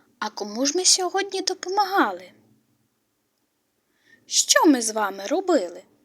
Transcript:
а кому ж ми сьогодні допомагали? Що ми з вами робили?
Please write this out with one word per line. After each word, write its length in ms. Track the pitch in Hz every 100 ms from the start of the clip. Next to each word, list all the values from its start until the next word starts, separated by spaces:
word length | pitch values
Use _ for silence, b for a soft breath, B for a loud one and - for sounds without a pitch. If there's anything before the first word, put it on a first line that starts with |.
| _ _
а 100 | 214
кому 360 | - 202 214 277
ж 80 | 359
ми 100 | 370
сьогодні 560 | - 359 370 392 381
допомагали? 880 | 370 370 359 403 381 381 233 180 - _ _ _ _ _ _ _ _ _ _ _ _ _ _ _ _ b b b -
Що 400 | - - 571 320
ми 160 | 254
з 100 | 220
вами 360 | 220 202 196 196
робили? 560 | 330 381 302 175 175 - _